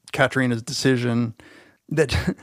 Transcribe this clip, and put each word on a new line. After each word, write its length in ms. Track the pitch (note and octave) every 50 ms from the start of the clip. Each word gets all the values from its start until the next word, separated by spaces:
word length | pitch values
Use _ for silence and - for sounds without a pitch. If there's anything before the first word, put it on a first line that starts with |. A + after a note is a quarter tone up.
| _ - -
Katerina's 500 | - C#3+ B2 - C3 C3 B2 A#2+ A2+ A#2
decision 720 | - C3 - - C3+ C3 B2 A#2+ B2 A#2 A#2 A#2+ A2+ A2+ - - - - - - - _ _ _ -
that, 260 | D#3 D3+ D#3 - - - - - G3+ -